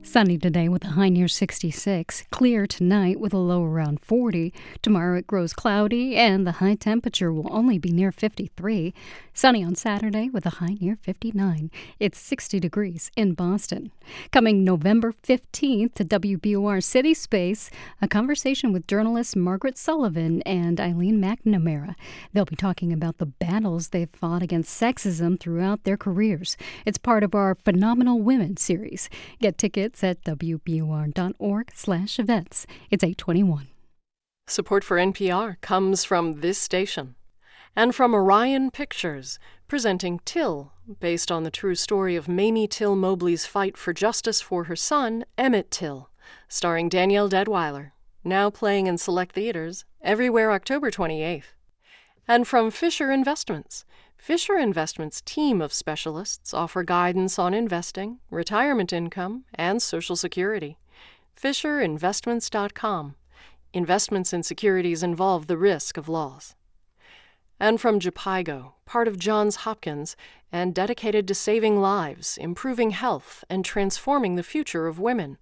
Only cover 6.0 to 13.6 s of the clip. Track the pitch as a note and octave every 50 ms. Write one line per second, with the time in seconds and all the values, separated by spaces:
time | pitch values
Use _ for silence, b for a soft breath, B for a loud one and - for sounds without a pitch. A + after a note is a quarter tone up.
6 | B3 C4 A#3+ G3+ A#3 G#3+ F#3+ F#3+ F#3+ F3 E3 - F#3 G3 G#3+ G#3 - G#3+ A3 A#3+
7 | - A3+ - - F#3 E3 D#3+ D#3 D3+ - - G#3+ A#3 B3+ A3 E3+ C#3 F3 E3+ E3+
8 | F#3+ F#3+ F3+ - G#3+ G#3+ - - G3 - - - F3 G#3 A3+ G3 D#3 F3+ B B
9 | B B B B B B B - - C4 B3 G#3+ F3+ E3+ F3+ - - A3+ G#3 G3+
10 | A3 A3 G3+ G#3+ A3+ C4 B3+ G3 - F3 - - F3 E3+ G3+ G#3 F3+ F#3 A3+ -
11 | - - F#3+ - - A3+ A3+ G3 G3 F#3+ E3 D3+ D3+ D#3+ B B B B B B
12 | G#3 G3 - - - - C#4+ - - - - F#3+ E3+ E3 - G#3 G#3 F#3 E3 E3
13 | - - - - G#3+ G3 F3 - F3 F3 G3 G#3